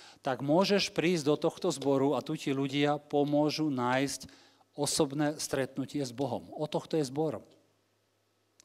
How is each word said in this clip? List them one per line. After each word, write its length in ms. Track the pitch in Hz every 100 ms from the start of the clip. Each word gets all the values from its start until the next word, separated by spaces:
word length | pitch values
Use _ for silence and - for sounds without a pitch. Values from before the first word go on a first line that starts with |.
| - -
tak 240 | 139 123 139
môžeš 480 | 165 185 196 -
prísť 320 | - 160 175 139
do 100 | 147
tohto 320 | 165 - 185
zboru 400 | 139 135 135 139
a 80 | 127
tu 160 | - 156
ti 160 | -
ľudia 480 | 135 139 143 147 147
pomôžu 640 | - 147 143 147 151 147 156
nájsť 800 | 127 123 131 139 - - - - _ _ -
osobné 640 | 143 - 147 143 147 151
stretnutie 640 | - 139 131 139 131 147
s 80 | 131
Bohom. 400 | 117 131 107 87
O 160 | - 151
tohto 320 | 165 - 160
je 80 | 131
zbor. 320 | 139 160 107 - - _ _ _ _ _ _ _ _ _ _